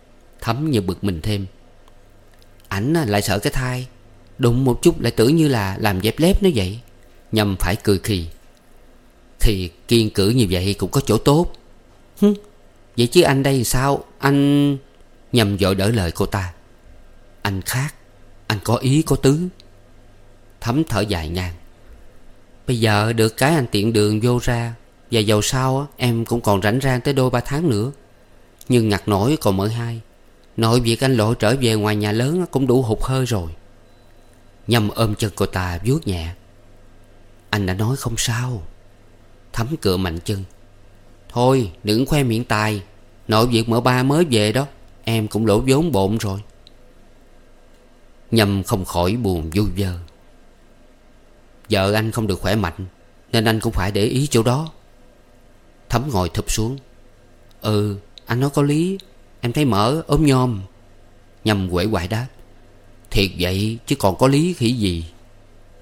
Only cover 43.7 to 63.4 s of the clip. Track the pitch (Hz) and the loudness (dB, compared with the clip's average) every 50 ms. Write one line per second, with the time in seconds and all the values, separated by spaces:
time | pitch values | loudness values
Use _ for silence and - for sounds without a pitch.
43.7 | 113 120 120 127 123 127 127 135 143 160 180 156 120 107 104 107 110 127 139 - | 0 0 2 2 2 2 2 2 2 2 2 2 2 2 2 2 0 0 -2 -4
44.7 | - - - - - - - - 117 110 107 104 - 104 113 107 101 107 127 131 | -8 -18 -20 -20 -20 -10 -6 -2 -2 -2 -2 -2 -2 0 2 2 2 2 4 4
45.7 | 131 143 165 175 131 98 98 98 110 113 - 101 95 101 107 - - - - - | 2 4 2 2 2 2 2 2 0 -2 -4 -6 -6 -8 -10 -14 -20 -20 -20 -20
46.7 | - - - - - - - - - - - - - - - - - - - - | -20 -20 -20 -20 -20 -20 -20 -20 -20 -20 -20 -20 -20 -20 -20 -20 -20 -20 -20 -20
47.7 | - - _ _ _ _ - - - - - - 113 113 107 98 98 98 92 - | -20 -20 _ _ _ _ -20 -20 -20 -20 -8 -2 0 0 2 2 0 -2 -2 -2
48.7 | 117 98 92 - - 87 87 90 110 123 120 98 92 82 78 80 78 101 107 95 | -4 -4 -4 -4 -2 0 0 0 0 -2 -2 -2 -2 -2 -4 -4 -2 -2 -2 0
49.7 | 87 95 98 92 90 87 87 - - - - - - - - - - _ - - | -2 -4 -4 -4 -6 -8 -12 -16 -20 -20 -20 -20 -20 -20 -20 -20 -20 _ -20 -20
50.7 | - - - - _ _ _ - - - - - - - - - - - - - | -20 -20 -20 -20 _ _ _ -20 -20 -20 -20 -20 -20 -20 -20 -20 -20 -18 -6 -2
51.7 | 107 98 95 98 104 110 110 113 107 120 110 98 92 85 - 90 104 113 98 82 | 0 0 2 2 0 0 -2 -2 -2 -2 -2 -2 -2 -2 -2 -2 0 0 -2 -4
52.7 | - - 92 90 - _ - - _ - - _ - 117 107 113 110 110 107 117 | -6 -8 -12 -14 -16 _ -20 -20 _ -20 -10 _ -2 0 0 0 0 0 -2 -2
53.7 | - - 90 98 101 101 101 123 - 127 143 147 - 117 110 120 120 143 160 160 | -2 -2 -2 -2 0 0 0 0 0 0 -2 0 2 2 2 2 0 -2 -2 -6
54.7 | - - - - - - - - - _ _ _ - - - - - - _ - | -12 -18 -20 -20 -20 -20 -20 -20 -20 _ _ _ -20 -20 -20 -20 -20 -20 _ -20
55.7 | - - - - - 117 131 151 123 95 90 85 - 107 - - - - 107 113 | -20 -20 -8 -4 -4 -2 -2 -2 -2 -2 -2 -2 -2 -4 -4 -4 -2 -2 -2 -4
56.7 | 135 139 - - - - - - - - - - - - - - - - - 110 | -6 -10 -14 -20 -20 -20 -20 -20 -20 -20 -20 -20 -20 -20 -20 -20 -16 -8 -4 -2
57.7 | 107 104 104 104 101 98 - - - - - - 117 123 131 147 143 147 143 143 | 0 0 0 -2 -4 -8 -12 -18 -20 -14 -8 -6 -2 -2 0 0 2 2 2 2
58.7 | 147 156 170 185 196 196 - - - - - - - - - 120 120 151 151 165 | 2 0 0 -2 -4 -6 -10 -16 -20 -20 -20 -20 -12 -8 -6 -4 0 0 0 2
59.7 | 104 98 104 117 143 165 - - 147 147 156 143 135 127 127 127 113 98 95 92 | 2 2 2 2 0 -2 -2 0 2 2 4 4 4 4 2 0 -2 -4 -8 -12
60.7 | - - - - - - - - - - - - - - - 110 107 98 95 90 | -18 -20 -20 -20 -20 -20 -20 -20 -20 -20 -20 -20 -18 -6 -2 0 0 0 0 -2
61.7 | 87 87 90 110 110 90 85 92 110 110 127 135 - - - - - - - - | -2 -2 -2 0 -2 -2 -4 -4 -6 -6 -6 -8 -14 -20 -20 -20 -20 -20 -20 -20
62.7 | - - - - - - - - - - 98 92 92 82 | -20 -20 -20 -20 -20 -20 -10 -4 0 0 0 0 -2 -2